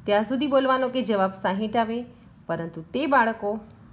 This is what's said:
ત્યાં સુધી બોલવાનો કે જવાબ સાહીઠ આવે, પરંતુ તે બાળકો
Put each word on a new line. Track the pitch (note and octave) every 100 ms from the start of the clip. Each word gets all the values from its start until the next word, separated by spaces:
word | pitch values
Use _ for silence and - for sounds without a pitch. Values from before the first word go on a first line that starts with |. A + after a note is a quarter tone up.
| -
ત્યાં | G3+
સુધી | G#3+ B3+ D4
બોલવાનો | C4 C4+ C4 B3+
કે | C4
જવાબ | G#3 G3+ F#3+
સાહીઠ | F#3+ - G3 G#3+ A#3
આવે, | A3 A#3 A#3+ - - - -
પરંતુ | E3 E3+ E3
તે | D#3+ B3 D4
બાળકો | C4+ A3+ A3 G3+ G#3+ - - -